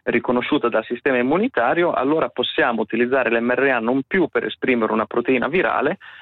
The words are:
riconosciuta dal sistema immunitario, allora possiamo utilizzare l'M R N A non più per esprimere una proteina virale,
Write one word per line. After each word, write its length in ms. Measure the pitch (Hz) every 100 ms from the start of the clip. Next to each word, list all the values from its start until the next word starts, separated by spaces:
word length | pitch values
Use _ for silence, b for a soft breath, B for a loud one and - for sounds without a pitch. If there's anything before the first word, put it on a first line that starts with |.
riconosciuta 640 | - 120 123 123 117 147 143
dal 160 | 110
sistema 340 | 110 120 147 127
immunitario, 760 | 123 170 247 - 120 165 175
allora 360 | - 135 156 127
possiamo 540 | - 120 - 139 113
utilizzare 480 | 110 117 123 135 113
l'M 220 | 117 117
R 120 | 123
N 60 | 135
A 80 | 123
non 220 | 113 135 -
più 220 | 190 160
per 160 | 120
esprimere 480 | 107 - 127 120 110
una 140 | 110 107
proteina 420 | 120 123 127 120
virale, 500 | 180 135 107 135 190 B B